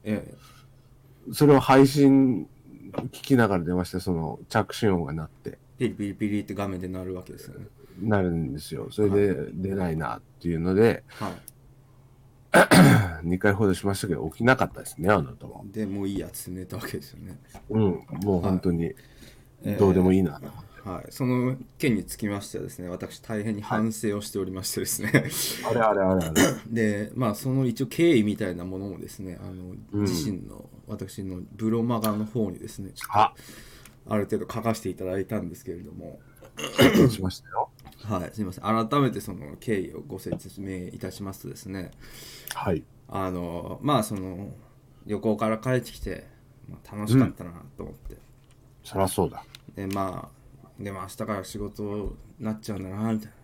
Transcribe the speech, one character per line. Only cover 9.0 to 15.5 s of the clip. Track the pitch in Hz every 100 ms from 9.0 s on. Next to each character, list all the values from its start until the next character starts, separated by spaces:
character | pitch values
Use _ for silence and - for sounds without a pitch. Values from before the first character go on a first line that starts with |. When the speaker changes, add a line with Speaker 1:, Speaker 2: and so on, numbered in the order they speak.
Speaker 2:
れ | 104
で、 | 101 101
Speaker 1:
は | 80 71
い。 |
Speaker 2:
出 | - 92 98
な | 90
い | 80
な | 69 -
っ | - -
て | 87
い | 82
う |
の | 85
で、 | 95 113 - -
Speaker 1:
は | - 101
い。 | 87 - _ - - - - - _ - _ _
Speaker 2:
<clears throat> | - - 254 156 117 95 78
二 | 82 92
回 | 107
ほ | 101 107
ど |
し | 90 101
ま | 95
し |
た | 104
け | 78
ど、 | 71
起 | -
き |
な | 117 131
か | -
っ |
た | -
で | -
す | -
ね、 | 165
あ | 104
な | 69
た | -
は。 | -